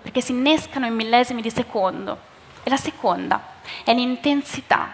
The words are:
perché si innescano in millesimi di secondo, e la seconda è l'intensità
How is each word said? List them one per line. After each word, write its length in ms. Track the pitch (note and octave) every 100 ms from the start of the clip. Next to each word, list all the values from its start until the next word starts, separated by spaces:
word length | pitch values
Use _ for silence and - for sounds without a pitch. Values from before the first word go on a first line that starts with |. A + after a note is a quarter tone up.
perché 200 | - B3+
si 100 | A#3+
innescano 560 | B3 C4+ D#4 - C#4 B3
in 80 |
millesimi 480 | A3+ A3 A#3+ B3 B3
di 80 | A3+
secondo, 680 | A3+ A#3+ A3 F#3+ F3 G3 G3 - - - -
e 80 | -
la 60 | C4+
seconda 640 | C4+ - A#3+ F3+ F#3 - - - - -
è 100 | -
l'intensità 960 | A#3 B3 B3+ D4 C#4+ - - - - E2